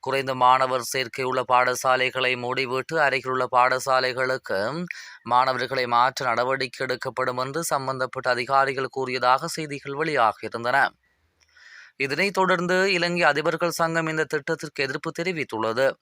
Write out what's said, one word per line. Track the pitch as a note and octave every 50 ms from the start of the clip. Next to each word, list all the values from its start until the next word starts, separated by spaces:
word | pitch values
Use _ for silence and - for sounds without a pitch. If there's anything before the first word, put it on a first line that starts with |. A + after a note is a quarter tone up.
குறைந்த | - C3 C3 C3+ C3+ C3 C3
மாணவர் | B2+ B2+ B2 B2+ C3 C3 C3 B2+ B2+ A#2+ -
சேர்க்கையுள்ள | - C3 C3 A#2 - - C3+ B2+ C3 C3 B2+
பாடசாலைகளை | - B2+ B2 B2+ B2+ B2+ B2 - C3+ B2+ B2+ B2+ C3 B2+ C3 C3 B2+ B2+
மூடிவிட்டு | B2 B2 A#2+ B2+ C3 C3+ B2 B2 C3 B2+ - D#3+ D#3+
அருகிலுள்ள | D3+ C#3 B2+ C3 A#2+ C3 C3 C3 B2+
பாடசாலைகளுக்கு | B2 - B2+ B2 B2+ C3 C3 B2+ C3+ C3 C3 B2+ B2+ B2+ B2 C3 B2+ C3 B2+ _ - A2 F#2+ G2+ A2+ C#3 E3 F3+ E3+ - - - - - - _
மாணவர்களை | A2 A#2+ B2 B2+ C3 C3 B2 B2 B2 C3+ C3 B2+
மாற்ற | A#2+ A#2+ A#2+ A#2+ C3 C3+ - C#3
நடவடிக்கை | B2+ A#2 A2+ B2 B2+ C3+ C3 C3 B2+ - - C3+
எடுக்கப்படும் | B2+ B2+ B2 - C3+ A#2 - B2+ B2+ B2+ B2 B2+
என்று | C3+ C3+ D#3 E3+
சம்பந்தப்பட்ட | - D#3+ C#3+ C3+ C3 C3+ C3 B2+ B2+ - C3 B2+ B2+
அதிகாரிகள் | B2 A#2+ B2 A#2 C3+ C3+ C#3 C3+ C#3 B2+ C3+ B2 -
கூறியதாக | C3+ C3 B2+ B2 B2+ B2 B2 B2+ C3+ D3 E3+
செய்திகள் | - - D#3+ D3 C#3+ C#3 - C#3+ C#3 C#3
வெளியாகியிருந்தன. | D#3+ D#3+ D3+ C3+ A#2 A2 G2+ - - A2 - A#2 A#2 A#2+ B2+ C#3 C3 G2 - _ _ _ _ _ _ _ _ _ _ _ _ _ - - - - - - _
இதனைத் | _ C3+ C#3 C#3 C#3+ F#3 G3+ F#3 G3
தொடர்ந்து | F#3+ F#3 F#3 F3 F3 F3 F#3 F#3 F#3+ G3 G3
இலங்கை | F3 E3+ F3 F3 F3 E3+
அதிபர்கள் | D#3 C#3+ C#3+ D3+ D#3+ E3 D#3+ F3 E3+ D#3+ -
சங்கம் | E3 E3 E3 E3 E3 D#3+
இந்த | D#3+ D#3 D#3
திட்டத்திற்கு | - - D3+ C3+ - E3 D#3 - D#3 _ - C#3
எதிர்ப்பு | C3+ C3+ D3+ - E3 D#3
தெரிவித்துள்ளது. | - E3+ F#3 F#3 D#3+ C3+ - - A2 A2 A2+ A2+ A#2 C3+ C3+ - _